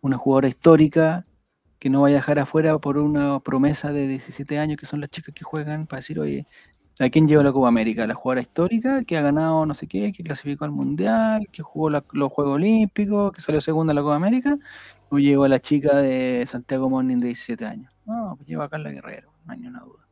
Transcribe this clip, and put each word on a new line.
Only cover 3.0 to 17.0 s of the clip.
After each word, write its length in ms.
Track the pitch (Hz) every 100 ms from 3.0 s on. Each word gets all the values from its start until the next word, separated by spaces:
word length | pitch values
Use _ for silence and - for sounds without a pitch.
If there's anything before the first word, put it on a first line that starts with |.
| 147 147 143 139
promesa 520 | - 135 143 151 147
de 140 | 147 139
diecisiete 520 | 135 - - 143 147
años 180 | 151 147
que 60 |
son 160 | 143 151
las 80 | 143
chicas 260 | - 160
que 80 | 147
juegan 440 | - 156 151 151 156
para 140 | 135
decir, 200 | 131 156
"Oye, 260 | 147 139 143 _ _ _ _ _
¿a 80 | 131
quién 180 | 156 156
lleva 160 | 151
la 80 | 139
Copa 180 | 135 127
América? 380 | 117 110 110 110
La 80 |
jugadora 280 | - - 127
histórica 600 | 120 - 175 226 247 269
que 120 | 247 160
ha 60 |
ganado 420 | 143 147 160 160
no 80 | 156
sé 140 | 143 151
qué, 260 | 190 208
que 100 | 190
clasificó 440 | 165 143 147 143 151
al 40 |
Mundial, 800 | 147 135 147 196 226 220 220 208
que 120 | -
jugó 260 | 160 - 156
la, 160 | 147 143
los 180 | 143 139
Juegos 260 | - 143 139
Olímpicos, 760 | 190 220 214 - 202 208 202
que 80 | -
salió 220 | - 151
segunda 300 | 139 160 160
en 40 | 147
la 60 |
Copa 140 | 143 147
América, 420 | 185 247 262 285 - - - - _
o 100 | 143
lleva 280 | 143 139 135
a 20 |
la 120 | 135
chica 360 | - 147 147 143
de 480 | 139 131 127 123 120
Santiago 440 | 120 123 135 131
Morning 260 | 131